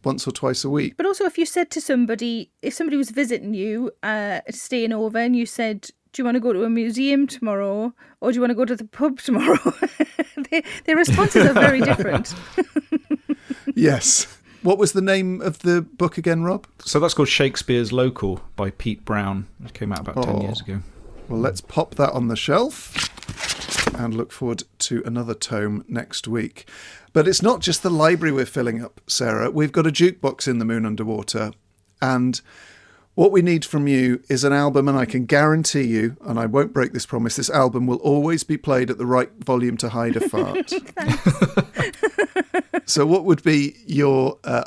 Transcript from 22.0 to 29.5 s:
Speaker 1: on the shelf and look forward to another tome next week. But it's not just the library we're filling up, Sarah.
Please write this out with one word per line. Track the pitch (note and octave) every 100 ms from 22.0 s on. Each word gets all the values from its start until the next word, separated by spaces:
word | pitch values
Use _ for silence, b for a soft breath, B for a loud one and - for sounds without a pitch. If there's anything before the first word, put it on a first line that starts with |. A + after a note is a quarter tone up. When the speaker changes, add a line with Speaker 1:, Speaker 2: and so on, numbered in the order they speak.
| C#3
Speaker 1:
on | C3 A#2+
the | A2+
shelf | - D#3+ C4 - - - - - - - - - - - -
and | B2 A#2
look | A2+ -
forward | - B2 A#2 - _
to | - A#2
another | A#2 A#2+ A#2
tome | A2+ - A2+ G#2+ G#2 -
next | A#2 - - -
week. | A#2 A2 - - B B B B
But | D#3+ D#3
it's | F#3
not | G3+ A#3+
just | F3+ D#3+
the | F#3
library | D#3+ D#3+ F3 D#3+
we're | C3+ A#2+
filling | C#3+ A#2+ A2+
up, | A#2 _ -
Sarah. | - A#2+ A2 A#2